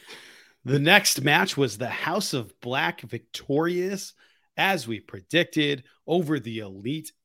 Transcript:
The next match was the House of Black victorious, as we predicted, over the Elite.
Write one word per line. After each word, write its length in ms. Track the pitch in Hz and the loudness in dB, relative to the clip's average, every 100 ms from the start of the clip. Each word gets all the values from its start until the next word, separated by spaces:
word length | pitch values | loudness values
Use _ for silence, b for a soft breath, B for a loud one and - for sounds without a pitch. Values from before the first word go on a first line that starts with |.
| B B B B B B 123 | B B B B B B 0
The 140 | 143 | 2
next 420 | 147 202 196 - | 6 6 6 2
match 360 | 139 156 190 - | 4 4 4 2
was 200 | 131 101 | 0 -2
the 120 | 120 | -8
House 440 | - 156 190 196 | -4 -2 -2 -2
of 240 | 139 107 - | -4 -6 -10
Black 400 | 120 135 165 - | -4 0 0 -2
victorious, 1120 | 120 113 _ - - 139 165 180 185 196 - - b b b - | -10 -12 _ -14 -2 0 2 0 -2 -6 -10 -18 b b b -2
as 320 | 180 190 117 | 0 0 -2
we 140 | 107 | -8
predicted, 800 | - 101 - 165 170 156 147 135 - b - | -10 -18 0 0 2 0 0 0 -6 b -2
over 320 | 175 151 151 | 0 2 -2
the 200 | 117 110 | -2 -8
Elite. 520 | 101 95 107 156 151 _ | -8 -8 -6 -6 -8 _